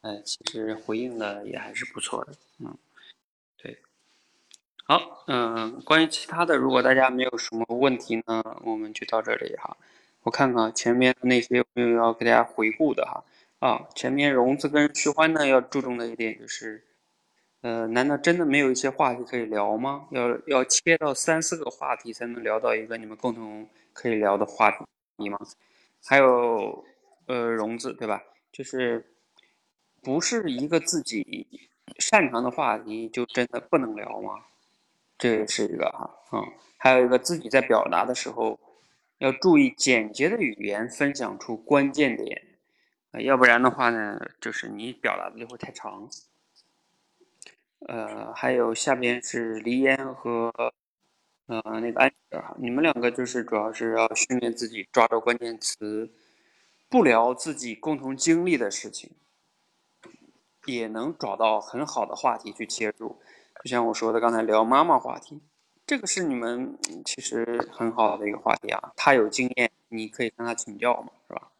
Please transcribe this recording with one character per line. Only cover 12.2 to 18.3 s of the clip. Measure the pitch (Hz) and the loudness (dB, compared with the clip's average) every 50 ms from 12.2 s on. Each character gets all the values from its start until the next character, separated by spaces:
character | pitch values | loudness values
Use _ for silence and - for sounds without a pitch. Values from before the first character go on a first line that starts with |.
| 113 | 4
大 | 117 | 6
家 | 120 120 117 | 6 6 6
回 | - - - 110 110 | 2 0 0 0 0
顾 | 107 - 160 147 120 | 2 2 2 2 2
的 | - - | 0 -2
哈。 | - - - _ _ _ _ _ _ _ _ | -4 -6 -12 _ _ _ _ _ _ _ _
啊， | - 131 110 - - - - | 0 0 0 0 -4 -10 -12
前 | - - 131 | -6 -4 -2
面 | 131 143 143 143 135 | 0 2 2 2 4
荣 | 127 120 131 139 | 4 2 2 2
子 | 143 - | 0 -2
跟 | 143 147 147 147 143 - | 0 2 4 2 2 0
徐 | - - | 0 0
欢 | 151 143 - 156 160 160 | 0 4 4 4 4 4
呢 | 156 147 | 2 4
要 | 139 131 127 | 6 6 4
注 | 123 - - 139 131 | 4 2 -4 -4 -2
重 | 139 123 | -2 -4
的 | 120 117 | -6 -6
一 | 117 113 | -8 -6
点 | - 117 110 104 - | -6 -6 -6 -6 -8
就 | 117 | -12
是， | 113 - - 117 110 107 110 _ _ _ _ _ _ _ _ _ _ _ _ _ _ _ _ | -12 -12 -10 -10 -12 -14 -14 _ _ _ _ _ _ _ _ _ _ _ _ _ _ _ _
呃， | - 120 113 117 113 | -8 -6 -4 -4 -4
难 | 110 113 123 127 | 0 0 2 2
道 | 143 143 | 2 0
真 | 139 - 170 | 2 2 2